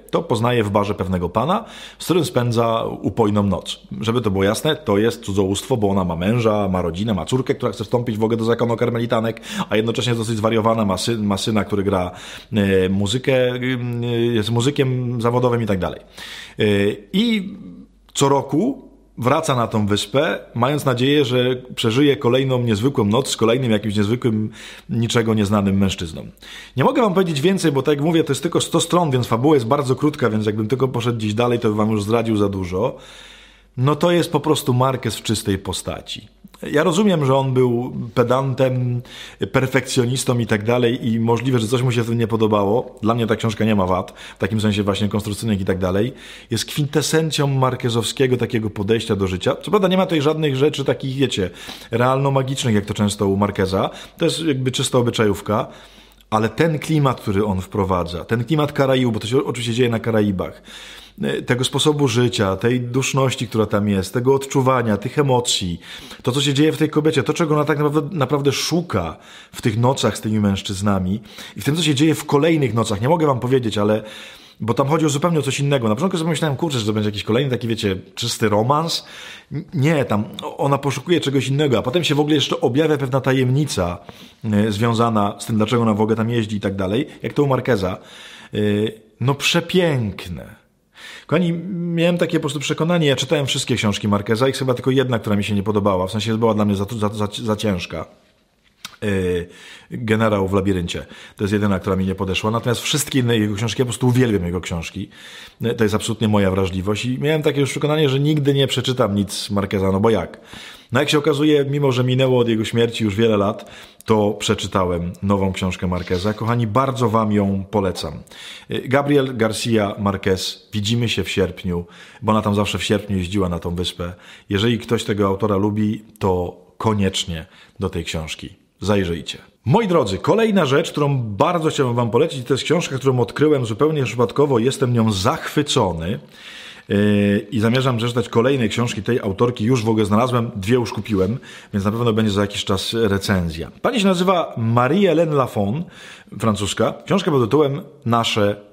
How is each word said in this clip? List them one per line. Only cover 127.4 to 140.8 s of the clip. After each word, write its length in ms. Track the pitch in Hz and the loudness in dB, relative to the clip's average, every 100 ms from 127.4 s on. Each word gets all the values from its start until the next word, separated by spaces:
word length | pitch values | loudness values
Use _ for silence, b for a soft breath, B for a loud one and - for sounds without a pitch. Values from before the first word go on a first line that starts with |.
| - B B B | -12 B B B
do 100 | 95 | -6
tej 160 | 87 80 | -4 -6
książki 500 | 82 78 - 67 - _ _ | -6 -8 -10 -14 -18 _ _
zajrzyjcie. 560 | 95 104 87 85 - - - _ 110 | 0 0 0 -4 -8 -14 -18 _ 0
Moi 220 | 185 214 | 2 4
drodzy, 300 | 170 110 95 | 2 2 0
kolejna 480 | - 190 226 196 143 | 0 2 4 2 4
rzecz, 260 | 139 175 | 2 0
którą 260 | - 143 135 | 0 0 0
bardzo 520 | 113 98 151 175 156 | -2 0 2 2 0
chciałbym 260 | - 127 120 | 0 0 0
wam 160 | 120 | 0
polecić, 340 | 117 165 143 120 | 2 0 -2 -2
to 80 | |
jest 100 | 131 | -2
książka, 340 | - 165 - 131 | 0 0 0 -2
którą 220 | 131 127 | 0 0
odkryłem 460 | 120 - 151 143 113 | 0 2 2 2 0
zupełnie 380 | 110 151 156 | 0 0 0
przypadkowo. 560 | 123 117 117 - 143 123 | -2 0 0 2 2 2
Jestem 340 | 123 135 127 | 2 0 0
nią 180 | 120 110 | 2 2
zachwycony. 1080 | 98 104 156 - - 143 135 101 82 82 117 - B B B B B B | 2 0 -2 -2 -2 0 2 0 0 -4 -6 -10 B B B B B B
Yy, 580 | 101 104 101 101 101 - | 2 4 4 4 2 0
i 80 | 113 | 0
zamierzam 380 | 113 127 131 120 | 2 2 0 0
przeczytać 320 | 120 120 110 | -2 -2 -2
kolejne 380 | 117 123 139 110 | 2 2 2 0
książki 360 | 117 117 - | -2 -4 -4
tej 160 | 101 120 | -2 -2
autorki. 460 | 107 92 120 120 127 | -2 0 0 0 0
Już 180 | 131 | 2
w 60 | 110 | 2
ogóle 160 | 110 104 | 2 2
znalazłem, 460 | 104 127 120 117 101 | 2 2 0 -2 -4
dwie 200 | 95 | 0
już 180 | 123 | 0